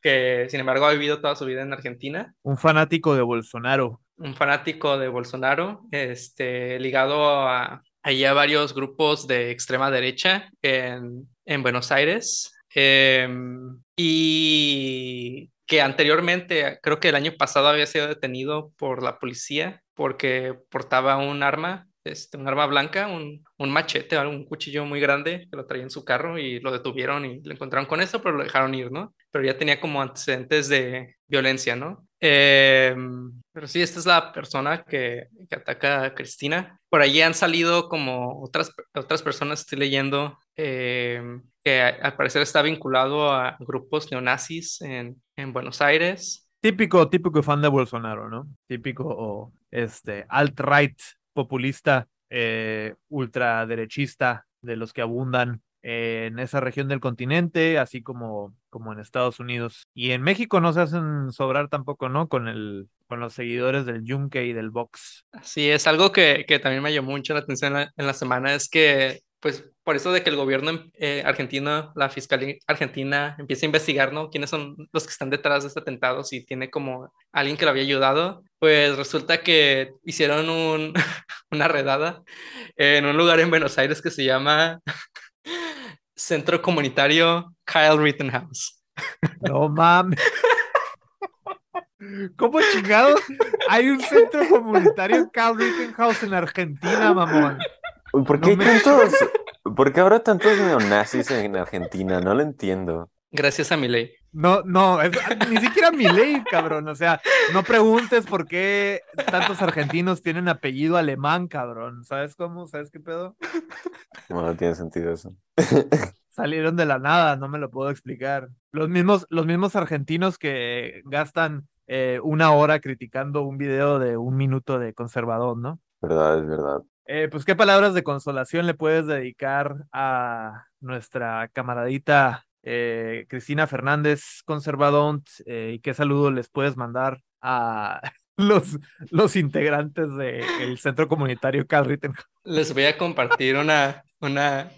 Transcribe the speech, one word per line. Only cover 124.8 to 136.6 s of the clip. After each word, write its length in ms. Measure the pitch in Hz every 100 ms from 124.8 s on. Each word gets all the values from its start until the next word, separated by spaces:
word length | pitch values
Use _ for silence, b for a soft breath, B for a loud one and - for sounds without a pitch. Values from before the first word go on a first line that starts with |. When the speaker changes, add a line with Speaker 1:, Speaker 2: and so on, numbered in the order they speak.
| 120
Speaker 2:
Conservador, 640 | 110 117 123 117 113 120 117
¿no? 220 | 120 165 _ _
Speaker 3:
Verdad, 380 | 78 80 78 80
es 80 | 78
verdad. 340 | 78 73 71 - _ -
Speaker 2:
Eh, 220 | 147 156
pues, 160 | 151 139
¿qué 100 | 185
palabras 380 | 208 196 202
de 100 | 180
consolación 640 | 156 139 147 135 127 127 170
le 80 |
puedes 320 | 147 156 160 156
dedicar 680 | 143 127 120 135 139 143 143 147
a 760 | 131 135 127 123 117 110 113 - _
nuestra 640 | 131 127 110 131 120 113 113
camaradita, 920 | - 123 123 120 135 - 143 135 113 _ _
eh, 640 | - 120 120 113 113 113 -
Cristina 380 | 127 - 147 156
Fernández 720 | 135 131 151 147 147 - - -
Conservadont? 800 | 151 147 139 143 143 147 147 143 - -
Eh, 280 | 117 113 117
¿y 40 |
qué 140 | 143
saludo 380 | 131 147 143 143
les 180 | 131 120
puedes 260 | 143